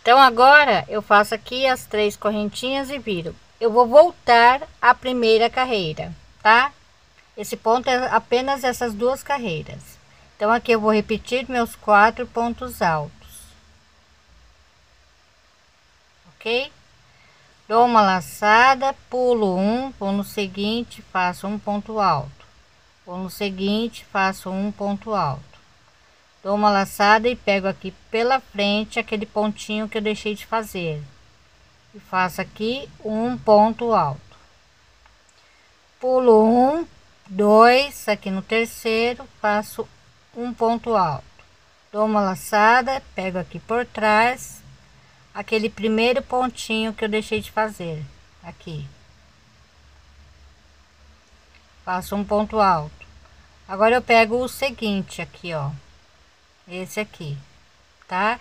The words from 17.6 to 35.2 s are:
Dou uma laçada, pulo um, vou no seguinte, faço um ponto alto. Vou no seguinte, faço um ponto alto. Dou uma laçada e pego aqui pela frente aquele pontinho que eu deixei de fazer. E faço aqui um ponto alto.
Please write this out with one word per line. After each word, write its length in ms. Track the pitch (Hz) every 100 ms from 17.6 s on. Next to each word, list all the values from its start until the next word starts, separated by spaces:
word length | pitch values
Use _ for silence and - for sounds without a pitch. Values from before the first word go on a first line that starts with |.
| _
Dou 180 | 220 240
uma 160 | 226
laçada, 920 | 202 185 - - 208 220 254 269 269 262 _
pulo 480 | 247 247 240 202 180
um, 360 | 196 240 269
vou 180 | 247 196
no 140 | 202
seguinte, 760 | 196 - 196 190 202 233 240 -
faço 460 | - 190 180 180 196
um 100 | 208
ponto 440 | 214 208 202 220
alto. 420 | 190 151 139 - - _ _ _ _ _ -
Vou 120 | 180
no 120 | 185
seguinte, 760 | - 202 185 196 208 233 - -
faço 440 | 202 190 196 185
um 220 | 190 208
ponto 420 | 202 202 202 226
alto. 300 | 208 151 135 - _ _ _ _ _ _ _ _ _
Dou 140 | 190 208
uma 140 | 208
laçada 580 | 202 196 - 202 220 226
e 80 | 247
pego 320 | - 196 190
aqui 260 | 185 185 - _
pela 300 | 220 240 262
frente 580 | - 202 202 208 214 233
aquele 260 | 220 214
pontinho 640 | 214 - 214 208 - 214 214
que 80 | 220
eu 60 |
deixei 320 | 208 208 214
de 100 | 208
fazer. 560 | - 226 214 190 170 151 143 - _ _ _ _ _ _ _
E 60 | 214
faço 400 | - 185 180 -
aqui 480 | 185 - 214 262 285 -
um 340 | 214 214 240 247
ponto 540 | - 208 220 220 240
alto. 280 | 214 151 139 - _ _ _ _ _ _ _ _ _